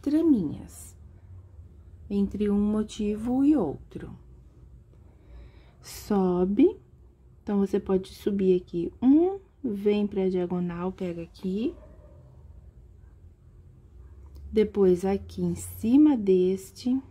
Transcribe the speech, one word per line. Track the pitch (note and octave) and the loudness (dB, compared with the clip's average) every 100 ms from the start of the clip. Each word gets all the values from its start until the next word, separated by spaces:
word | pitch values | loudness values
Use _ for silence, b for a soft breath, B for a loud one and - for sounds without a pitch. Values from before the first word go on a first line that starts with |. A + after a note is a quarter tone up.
traminhas | - D4+ E4+ B3 D3+ - - - - - - - - - - - - - - - - | 0 2 4 4 2 -6 -14 -18 -20 -20 -20 -20 -20 -20 -20 -20 -20 -20 -20 -20 -6
entre | G3+ G3 G3+ G#3 | -2 -2 -2 0
um | G3+ | 0
motivo | G#3 G#3+ G#3+ - G#3 G#3+ A3+ B3+ | 0 0 -4 -4 -4 -4 -2 2
e | C#4 D4+ | 4 2
outro. | E3 B2 - - - - - - - - - - - - b b b b b b b b | 0 -6 -14 -16 -14 -16 -20 -20 -20 -20 -20 -20 -20 -20 b b b b b b b b
Sobe, | - - - G3+ F#3 F3+ F#3 G#3 F4 G#4+ - - - _ - - | -20 -18 -2 0 2 0 0 4 2 2 -18 -20 -20 _ -20 -16
então, | - G3+ | -4 -2
você | G3 G3+ | 0 -2
pode | G3 F#3+ F#3+ | 0 -2 -2
subir | - G#3+ G3+ F#3+ F3+ | -6 -4 0 2 2
aqui | - F3 F3 - | 0 -8 -8 0
um, | B3 D4 F4+ G4 - _ | 4 4 4 -2 -14 _
vem | B3+ G3+ G#3 G#3 G#3 | -8 -2 0 0 0
pra | G3 F#3+ | -2 0
diagonal, | F#3 F3 F3+ F3 E3+ F3+ | 0 -2 -2 -4 -4 -8
pega | F#3 F#3 E3+ | -6 -8 -8
aqui. | E3 - F#3+ F#3+ C4 - - - - - - - - - - - - - - - - - - - - - - - - - - - - | -14 -10 -6 -4 -6 -8 -20 -20 -20 -20 -20 -20 -20 -20 -20 -20 -20 -20 -20 -20 -20 -20 -20 -20 -20 -20 -20 -20 -20 -20 -20 -18 -4
Depois, | G#3+ G#3+ G#3 F#3+ F3 | 0 0 2 2 4
aqui | F#3+ G3 - - | 0 -4 -6 -6
em | F3 | -4
cima | F3 - - A3 C4+ D4+ C4 | -4 -10 -6 2 6 6 4
deste | G3+ F#3 F#3 F#3+ - - B3 C4 - | 2 4 4 0 -8 -8 -4 -4 -4